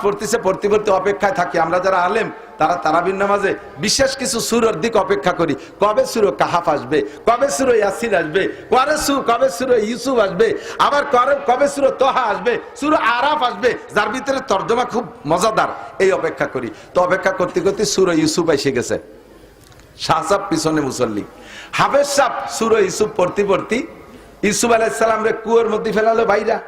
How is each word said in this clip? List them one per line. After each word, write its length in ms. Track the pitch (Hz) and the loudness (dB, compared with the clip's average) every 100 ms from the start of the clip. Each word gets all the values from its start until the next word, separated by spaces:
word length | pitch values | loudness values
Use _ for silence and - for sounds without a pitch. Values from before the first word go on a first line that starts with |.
পড়তেছে, 360 | 202 202 214 226 | -2 -2 -2 0
পড়তে 260 | 185 190 202 | 0 0 2
পড়তে 220 | 208 208 | 2 2
অপেক্ষায় 420 | 185 202 196 202 | 0 0 0 0
থাকি 260 | 185 175 175 | 0 -2 0
আমরা 200 | 165 180 | 0 0
যারা 240 | 190 190 | 2 2
আলেম, 280 | 180 220 170 - - - | 2 0 -2 -8 -12 -2
তারা 160 | 165 | 0
তারাবির 400 | 175 160 165 175 | 2 2 2 0
নামাজে 400 | 190 196 202 190 147 - 135 | 0 0 2 0 -2 -8 -6
বিশেষ 380 | 202 - 269 262 | -2 0 0 0
কিছু 240 | 247 233 | -4 -4
সূরার 400 | - 233 226 165 | 0 0 0 0
দিকে 180 | 226 220 | 0 0
অপেক্ষা 340 | 190 196 180 | 0 0 0
করি। 220 | 170 165 - - - | 0 0 -2 -6 0
কবে 260 | 202 240 262 | 0 2 0
সূরা 240 | 233 196 - | 2 2 2
কাহাফ 300 | 151 170 165 | 0 0 0
আসবে, 340 | 147 123 147 - - - | -2 0 -2 -2 -4 0
কবে 240 | 240 277 | 2 0
সূরা 260 | - 262 226 | 0 2 4
ইয়াসিন 380 | 202 - 233 | 4 2 0
আসবে, 340 | 185 156 175 170 - - | 0 0 0 -2 -4 0
কবে 260 | 240 269 302 | 2 2 0
সু-, 260 | - 277 | 0 0
কবে 260 | 226 233 269 | 2 2 2
সূরা 280 | - 262 247 | 0 2 2
ইউসুফ 420 | 208 247 262 247 | 2 -4 -2 2
আসবে, 400 | 202 175 214 - - - | 2 2 0 0 -6 0
আবার 260 | 208 285 | 2 2
কবে, 320 | 285 247 262 277 - | 2 2 2 0 0
কবে 220 | 247 277 | 2 2
সূরা 220 | 277 269 | 2 0
তোহা 300 | - 262 262 | 2 2 2
আসবে, 380 | 233 190 214 226 - - | 0 -2 -2 -2 -6 -6
সূরা 180 | 294 311 | 0 2
আরাফ 440 | 226 240 277 302 | 2 0 0 0
আসবে, 320 | 247 202 240 - - | -2 0 -2 -2 -4
যার 140 | 208 220 | -2 -2
ভিতরে 320 | 262 269 269 - | -4 -4 -4 -2
তর্জমা 360 | 196 165 233 | -2 0 -2
খুব 280 | 247 220 196 - 143 | -2 -4 -6 -8 -2
মজাদার, 420 | 170 214 180 143 - - - | 0 2 0 -2 -4 -10 0
এই 140 | 190 | 2
অপেক্ষা 340 | 180 160 - 147 | 2 -2 -4 -4
করি। 240 | 131 117 - - | -4 -8 -12 -4
তো 80 | - | 0
অপেক্ষা 280 | 180 185 190 | 0 0 -2
করতে 300 | 185 175 180 | -2 -2 0
করতে 240 | 180 190 | 0 0
সূরা 280 | 208 - 185 | 0 2 2
ইউসুফ 380 | 160 156 180 165 | 4 2 0 2
এসে 220 | 143 143 | 2 2
গেছে। 260 | 120 110 98 - - - - - - - - - - | -2 -2 -6 -8 -20 -20 -20 -20 -20 -20 -20 -20 -10
শাহ 260 | - 160 156 | -2 -2 0
সাহেব 160 | 196 - | -2 0
পিছনে 320 | 156 160 156 | -2 0 0
মুসল্লি, 440 | 135 123 117 104 - - - - - | -2 -2 -2 -2 -8 -14 -20 -20 -8
হাফেজ 340 | - 196 277 285 | -2 2 2 2
সাহেব 260 | - 254 - - | 2 0 0 -8
সূরা 280 | - 226 220 | -2 2 2
ইউসুফ 300 | 185 - 208 - | 2 0 -2 0
পড়তে 280 | 180 - | -2 0
পড়তে 420 | 202 180 - 226 330 - - - - - | 0 0 0 -4 -4 -12 -20 -20 -20 -4
ইউসুফ 300 | 208 - 233 | -2 0 2
আলাইহিস 260 | 226 220 - | 2 2 0
সালাম 260 | 226 220 | 0 2
রে 80 | 214 | 0
কুয়োর 360 | - 220 226 220 | -2 2 2 2
মধ্যে 240 | 214 180 | -2 -2
ফেলালো 320 | 190 220 226 | 0 2 2
ভাইরা, 360 | 208 208 220 202 | 2 2 0 -4